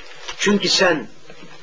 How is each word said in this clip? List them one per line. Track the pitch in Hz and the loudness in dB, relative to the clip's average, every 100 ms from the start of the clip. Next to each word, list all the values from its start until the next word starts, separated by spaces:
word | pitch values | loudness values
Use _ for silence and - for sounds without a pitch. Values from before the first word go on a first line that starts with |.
| - - - - | -12 -14 -10 -2
Çünkü | 196 202 175 | 4 4 4
sen, | - 185 160 107 - - - - - | 4 4 4 -2 -12 -14 -14 -14 -8